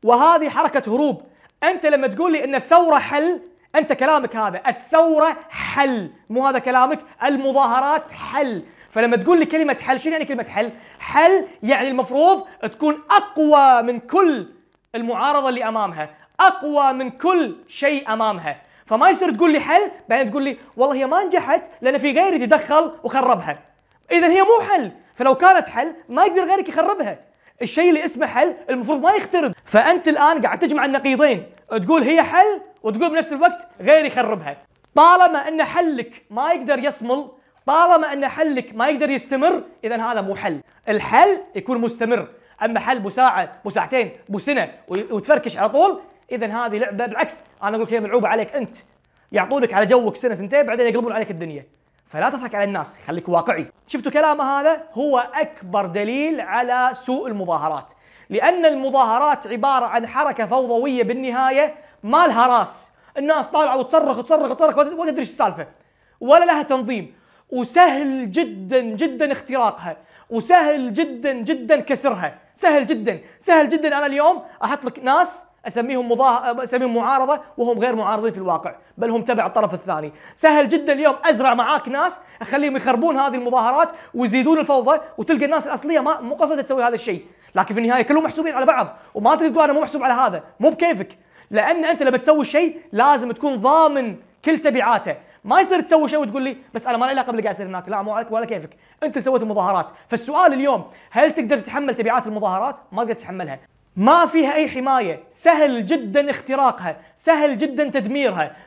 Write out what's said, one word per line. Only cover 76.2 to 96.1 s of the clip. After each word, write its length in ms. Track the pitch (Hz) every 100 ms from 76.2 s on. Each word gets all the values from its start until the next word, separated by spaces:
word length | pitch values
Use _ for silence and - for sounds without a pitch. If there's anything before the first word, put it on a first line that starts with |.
| 262 233 247 240
أسميهم 320 | 254 247 247
معارضة 460 | 233 233 269 262 294 - -
وهم 200 | 240 226
غير 160 | 240
معارضين 380 | 220 202 214 220
في 60 | 190
الواقع، 360 | 185 160 170 - _ -
بل 120 | 233
هم 120 | 233
تبع 240 | 233 233 220
الطرف 280 | - 165
الثاني. 380 | 175 185 156 151 - - -
سهل 320 | 311 302 277
جدًا 240 | 330 285
اليوم 220 | 277 302 262
أزرع 300 | 330 233 262
معاك 340 | 240 233 294 269
ناس 320 | 277 349 - - -
أخليهم 340 | - 269 294 262
يخربون 420 | 226 233 330 269
هذه 160 | 277
المظاهرات 540 | 247 240 254 226 277 320 - -
ويزيدون 440 | 240 240 240 262 320
الفوضى، 420 | 294 269 240 302 - -
وتلقى 260 | 214 302
الناس 220 | 277 311 -
الأصلية 340 | 285 294 320
ما، 200 | 262 311
مو 140 | 240
قصدها 280 | 294 302 302
تسوي 200 | - 269
هذا 120 | 240
الشيء، 300 | 233 240 175 - _ _
لكن 200 | 185 190
في 60 | 214
النهاية 220 | 233 247
كلهم 220 | 226 294
محسوبين 300 | 311 - 320
على 120 | 262 269
بعض، 300 | 269 196 - -
وما 200 | 220 220
تقدر 140 | 311 320
تقول 160 | 330
أنا 80 | 302
مو 80 | 285
محسوب 220 | 311 285
على 120 | 254
هذا، 300 | 247 254 175 - _
مو 100 | 277
بكيفك، 480 | 320 330 226 196 - _ _ _
لأن 340 | 208 226 339
أنت 180 | 320 320
لما 140 | 269 254
تسوي 280 | 254 302
شيء 360 | 262 294 339 330 -
لازم 400 | 202 269 285 240
تكون 240 | 233 285 254
ضامن 600 | 233 311 311 285 247 - _ _
كل 140 | 294 320
تبعاته. 580 | - 247 214 220 185 - _ _
ما 160 | 190 311
يصير 200 | 370 359
تسوي 280 | 339 320
شيء 100 | 294